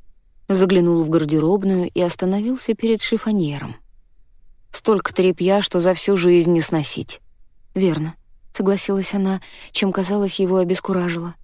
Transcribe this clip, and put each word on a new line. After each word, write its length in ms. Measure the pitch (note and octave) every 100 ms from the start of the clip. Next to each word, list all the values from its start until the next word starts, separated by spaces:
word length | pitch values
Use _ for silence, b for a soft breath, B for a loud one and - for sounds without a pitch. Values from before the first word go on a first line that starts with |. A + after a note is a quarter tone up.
| - - _ - -
заглянул 560 | F#3+ F#3 F#3 F3 E3+
в 60 | D#3
гардеробную 800 | E3 D3+ D#3 D#3+ G3+ G3 F#3 F3
и 80 | -
остановился 720 | F3 - F#3 G3 A3 B3+ -
перед 280 | G#3+ A3+ A3
шифоньером. 720 | - A3+ A3 G#3 D3+ C#3+ C#3 A#2 - - _ - - - - - -
«Столько 420 | - - G3+ -
тряпья, 460 | - F#3 E3+ F3+ G3+
что 180 | F#3+ F3+
за 140 | F3
всю 220 | F3+ - G3
жизнь 360 | F3 F3 E3
не 100 | E3+
сносить». 580 | D3+ D#3+ C#3+ - - - - _ - _ -
«Верно», — 400 | F#3+ F#3 D3+ D#3 - _ - -
согласилась 640 | - G3 G3 - G3 F3+
она, 260 | G3+ F#3+ F#3+ B B B
чем, 220 | - G3
казалось, 480 | F#3 F3+ G#3 G3 -
его 160 | F#3 F#3+
обескуражило. 800 | F3 F#3 - F#3 F3 E3+ E3+ -